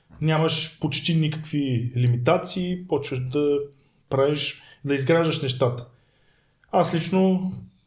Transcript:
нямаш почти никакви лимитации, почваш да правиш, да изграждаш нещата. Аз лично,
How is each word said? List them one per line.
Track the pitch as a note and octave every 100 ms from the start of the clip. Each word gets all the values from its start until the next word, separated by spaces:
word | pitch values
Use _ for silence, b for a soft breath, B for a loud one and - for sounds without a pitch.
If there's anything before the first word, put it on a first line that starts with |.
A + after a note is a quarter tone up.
| b -
нямаш | D#3 D#3 D#3+ - - -
почти | D3+ - - D#3+
никакви | D3+ D#3 D#3 D3 C#3 B2 B2 A#2+
лимитации, | B2 A#2+ B2 F3+ F3+ - F3+ F3+ -
почваш | D3 C#3+ C3
да | B2+ C#3+ D3 C#3+ C#3+ - _ _ _
правиш, | C3+ C#3 D3+ - - b b C#3+
да | C#3
изграждаш | C3 E3 D#3+ D3
нещата. | C3+ - B2+ - - _ _ _ _ _ _ _ _
Аз | F#3+ E3+ E3+
лично, | D#3+ F#3+ F#3+ F#3 F#3 F#3 - _